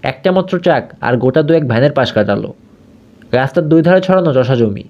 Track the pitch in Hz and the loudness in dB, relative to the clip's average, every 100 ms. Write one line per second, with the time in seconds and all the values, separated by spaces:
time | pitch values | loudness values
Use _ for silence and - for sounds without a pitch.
0 | 139 127 190 185 185 180 175 143 - - | -8 -6 -2 -2 -2 -2 0 0 -2 -8
1 | - 123 127 143 147 165 143 117 143 139 | -4 0 0 0 2 0 0 0 0 0
2 | 123 - 104 101 - - _ _ - - | -2 0 0 -2 -6 -14 _ _ -20 -20
3 | _ _ - 120 135 - 156 160 165 185 | _ _ -4 -2 -2 -2 2 2 4 2
4 | 185 190 175 131 120 127 110 101 - | 2 0 2 0 0 0 0 -2 -14